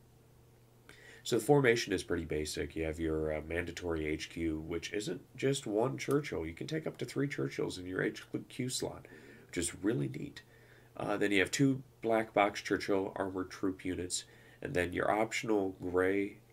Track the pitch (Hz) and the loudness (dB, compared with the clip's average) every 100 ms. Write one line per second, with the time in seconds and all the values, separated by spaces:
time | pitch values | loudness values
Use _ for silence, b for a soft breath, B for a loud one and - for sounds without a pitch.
0 | - - - - - - - - - B | -20 -20 -20 -20 -20 -20 -20 -20 -20 B
1 | B B - 117 - 143 127 117 - 92 | B B 0 2 6 6 8 4 2 -2
2 | - 85 78 76 76 82 78 80 80 80 | 0 -2 0 -2 -2 -4 -4 -2 -2 0
3 | 80 78 78 76 78 85 87 80 87 80 | 0 0 0 -2 -2 -2 -2 -6 -4 -2
4 | 76 76 - 85 82 78 80 85 - 104 | -2 -2 -6 -4 -2 -2 -4 -6 -4 -4
5 | 120 - - - 135 139 - 104 131 127 | -4 -6 -10 -2 0 0 0 0 2 0
6 | - 143 147 82 82 82 131 156 156 - | 0 0 0 -4 -6 -8 -6 -4 -6 -8
7 | 135 135 139 139 139 - 98 92 92 92 | -6 -2 -2 -2 -4 -2 -4 -4 -4 0
8 | 107 - - - - - 123 - 87 82 | 0 -2 -8 -8 -6 -6 -4 -2 -4 -6
9 | - B B B B 87 85 - 101 135 | -14 B B B B -2 -2 0 0 2
10 | 135 131 - - - B B B B - | -2 -4 -10 -12 -18 B B B B -8
11 | 107 101 101 98 90 - 139 131 - - | -4 0 4 4 4 4 4 4 -4 -6
12 | 113 113 110 104 104 - - 95 - 98 | 2 2 4 4 4 2 0 0 2 2
13 | 98 - 95 92 92 - 95 92 92 87 | 0 -2 -2 -2 -6 -2 -2 -2 -4 -4
14 | 90 - - B B B - 90 87 90 | -4 -6 -6 B B B -2 0 2 2
15 | - 104 110 - 117 104 95 92 90 90 | 2 2 2 0 2 2 2 -2 0 2
16 | 92 101 101 - - | 4 2 0 -6 -20